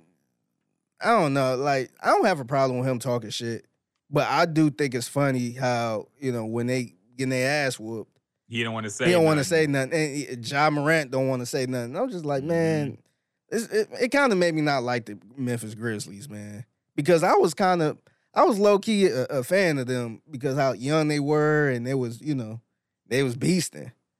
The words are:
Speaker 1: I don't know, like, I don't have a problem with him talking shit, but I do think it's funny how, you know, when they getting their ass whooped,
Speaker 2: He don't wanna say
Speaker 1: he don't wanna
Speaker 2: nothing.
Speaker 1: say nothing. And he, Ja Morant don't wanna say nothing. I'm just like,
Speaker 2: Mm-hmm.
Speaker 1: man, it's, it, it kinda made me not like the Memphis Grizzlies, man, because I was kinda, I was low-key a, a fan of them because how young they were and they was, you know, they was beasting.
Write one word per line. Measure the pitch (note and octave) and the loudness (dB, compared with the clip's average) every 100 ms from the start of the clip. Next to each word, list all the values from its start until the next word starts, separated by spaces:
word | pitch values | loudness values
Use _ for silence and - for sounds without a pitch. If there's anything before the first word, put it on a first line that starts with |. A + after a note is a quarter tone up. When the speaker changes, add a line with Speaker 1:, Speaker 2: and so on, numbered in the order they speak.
| _ _ _ _ _ _ _ _ _ - | _ _ _ _ _ _ _ _ _ -4
Speaker 1:
I | - A#3 | 2 4
don't | D#3 | 4
know, | C#3 C3 B2+ | 2 0 0
like, | C#3+ C3+ B2 _ | 0 0 -2 _
I | A3 | 2
don't | G4+ A#3 | 4 4
have | D#3+ | 2
a | |
problem | A#2+ C#3 C3+ B2 | 0 0 2 0
with | C3 | -2
him | B2 | -2
talking | C3 A#2+ G#2+ | -2 -4 -4
shit, | - A#2 A2+ - _ _ _ - | -8 -8 -8 -12 _ _ _ -4
but | C#3+ A#2+ | -2 0
I | C#3+ F3 | 2 2
do | D3+ D#3 | 4 2
think | - C#3+ | 2 -4
it's | A#2+ - | -4 -4
funny | C#3 C#3 C3 A#2+ | 0 0 0 -4
how, | B2+ B2+ A#2+ A#2 G#2+ - - | -4 -2 0 -2 -4 -8 -8
you | C3+ | -4
know, | A#2+ A2 | -4 -4
when | A#2 A#2+ | -4 -2
they | B2+ A#2 _ _ B2 | -2 -4 _ _ -6
getting | C3 | -4
their | B2+ C3 D3 C3+ | 0 0 0 -2
ass | B2 | -4
whooped, | A2 A2+ - _ _ _ - | -10 -10 -12 _ _ _ -10
Speaker 2:
He | A#2 | -6
don't | A2+ | -4
wanna | A2+ G#2+ | -6 -8
say | G2 C#3+ | -2 2
Speaker 1:
he | |
don't | F3+ | 4
wanna | D#3+ D3+ | 4 4
Speaker 2:
nothing. | C#3 | 2
Speaker 1:
say | E3 D3+ | 2 2
nothing. | C#3 C3 | 2 0
And | D#3+ D3+ C#3+ | -2 -2 -4
he, | C3+ B2 A2+ | -8 -10 -6
Ja | C#3+ D3+ | 2 2
Morant | D3 C#3+ D#3+ C3+ | 2 2 2 0
don't | C3 C3+ | -2 0
wanna | B2+ A#2+ | -2 -2
say | C#3+ B2+ | -4 -2
nothing. | B2+ A#2 D#3+ | -4 -6 -6
I'm | C4 | -6
just | F#3 | -6
like, | D3 C#3 | -4 -4
Speaker 2:
Mm-hmm. | D3 | -2
Speaker 1:
man, | E3+ E3 D#3 C#3 - _ _ _ _ - | 0 2 0 -2 -8 _ _ _ _ -8
it's, | A3 A3 | -6 -2
it, | G#3+ - A#2 | -2 -2 -2
it | B3 | 0
kinda | C#4 C4+ | 2 2
made | F#3+ F3 | 4 2
me | D#3 | 2
not | D3+ C#3 | 0 0
like | A#2+ B2 | 0 -4
the | A2+ G2+ G2+ C3 | -4 -16 -16 -8
Memphis | B2+ A#2 A2 | -4 -4 -8
Grizzlies, | A2 A#2 G#2 D#2 G2+ C#3+ | -8 -6 -6 -8 -14 -16
man, | G#2 G#2 G#2 - _ _ - | -14 -14 -16 -18 _ _ -4
because | C#3+ E3 | 2 4
I | F3+ | 6
was | G4+ F#3 | 4 2
kinda, | - F#3 F3 D3+ - _ _ _ | 2 2 2 0 -4 _ _ _
I | G#3+ | 2
was | D#4 G3+ | 4 6
low-key | G#3 G3+ A3 G#3 F#3 | 4 4 2 4 4
a, | B2+ | 2
a | B2 C#3 | -2 -2
fan | B2 F#3 F3+ C#3+ | 0 2 2 0
of | B2 | -2
them | B2+ A#2+ A2 _ | -4 -4 -10 _
because | C#3 C#3 C#3 | -6 -4 0
how | C3+ | 0
young | G#2 C3 D#3+ D3+ | 0 0 2 2
they | D3 | 0
were | C#3+ D3+ D3+ D3+ C#3+ | 2 2 4 2 2
and | B2 A#2+ | 0 -2
they | |
was, | C3+ A#2+ A#2+ | -2 -4 -6
you | D3+ | -4
know, | C3+ A2 A#2 _ _ _ _ - | -4 -4 -12 _ _ _ _ -4
they | B2 | 0
was | C3+ A#2+ | 0 0
beasting. | C#3+ F3+ - D2+ F#2+ - _ | 0 0 0 -8 -16 -18 _